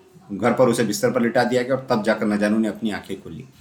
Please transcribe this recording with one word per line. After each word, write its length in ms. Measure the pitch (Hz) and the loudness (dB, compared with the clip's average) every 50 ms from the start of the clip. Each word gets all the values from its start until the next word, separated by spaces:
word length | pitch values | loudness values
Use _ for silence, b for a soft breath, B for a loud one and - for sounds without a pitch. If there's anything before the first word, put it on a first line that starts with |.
| _ _ - - - - | _ _ -20 -20 -16 -4
घर 200 | 101 92 110 117 | 0 2 4 4
पर 160 | 113 - 127 117 | 4 4 4 4
उसे 160 | 113 127 117 | 4 2 0
बिस्तर 260 | 101 104 - - 120 | -2 -2 0 0 0
पर 120 | 117 127 | 0 0
लिटा 220 | 117 117 - 123 120 | 0 0 2 2 2
दिया 180 | 113 123 123 | 2 0 0
गया 140 | 120 123 135 | 0 -2 -4
और 100 | 127 - - | -4 -2 -2
तब 120 | 127 110 | -2 0
जाकर 240 | 101 110 107 - 110 | 0 0 -2 0 0
नजानू 320 | 104 104 101 104 107 107 110 | -2 0 0 0 0 0 0
ने 100 | 110 104 | 0 -2
अपनी 220 | 98 - 113 107 | -4 -6 -6 -6
आंखें 320 | 95 87 - - 98 - | -6 -8 -10 -12 -12 -12
खोली। 220 | - 87 82 - - - _ - | -12 -14 -16 -16 -18 -20 _ -20